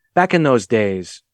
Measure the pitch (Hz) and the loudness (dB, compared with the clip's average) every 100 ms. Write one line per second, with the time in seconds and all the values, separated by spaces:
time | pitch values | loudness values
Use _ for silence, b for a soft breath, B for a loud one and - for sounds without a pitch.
0 | _ - 180 175 151 123 98 113 104 95 | _ -2 0 2 2 0 0 -2 0 -4
1 | 87 - _ | -10 -16 _